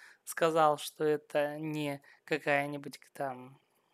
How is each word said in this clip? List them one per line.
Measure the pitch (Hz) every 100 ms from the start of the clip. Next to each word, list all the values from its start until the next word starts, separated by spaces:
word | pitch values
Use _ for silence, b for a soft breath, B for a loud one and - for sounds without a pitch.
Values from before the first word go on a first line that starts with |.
| B B
сказал, | - - 170 165 156 143
что | - -
это | 156 147 - 151 147 151
не | 156 151 147 143 B B
какая-нибудь | - 151 156 143 143 143 143 - -
там | - 139 127 127 131 _ _ _